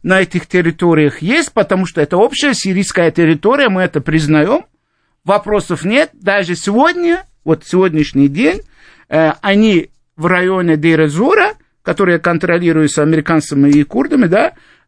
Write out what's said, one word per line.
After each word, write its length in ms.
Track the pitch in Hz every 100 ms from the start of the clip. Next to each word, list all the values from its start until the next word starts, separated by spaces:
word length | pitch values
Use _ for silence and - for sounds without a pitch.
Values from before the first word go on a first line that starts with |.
на 180 | - 190
этих 280 | 180 180 -
территориях 760 | 185 170 160 175 160 147 -
есть, 300 | 165 302 -
потому 340 | - 196 190 175
что 140 | -
это 160 | 147 185
общая 360 | 247 269 285
сирийская 600 | 220 196 185 190 196 165
территория, 560 | 165 165 160 208 269 262
мы 140 | 185
это 180 | 185 151
признаем, 640 | - 156 147 156 165 302 - _ _ _ _ _
вопросов 600 | 165 202 208 208 - 165
нет. 260 | 175 247 311
Даже 440 | _ 185 196 160 175
сегодня, 680 | - 214 320 349 339 359 - _
вот 200 | 151 160
сегодняшний 640 | - 185 185 156 143 139 139
день, 360 | 147 285 403 - _ - - -
э, 260 | 156 156 -
они 500 | 208 202 220 175 - _ _ -
в 100 | 170
районе 500 | 180 185 190 175 156
Дейр-эз-Зора, 760 | 160 156 156 151 262 415 403 427 _ _
который 360 | - - 190 170
контролируется 840 | 175 170 175 175 170 160 151 -
американцами 680 | 151 156 151 165 - 139 143
и 140 | 147
курдами, 420 | 143 226 294 294 190
да, 280 | 196 311 - _ _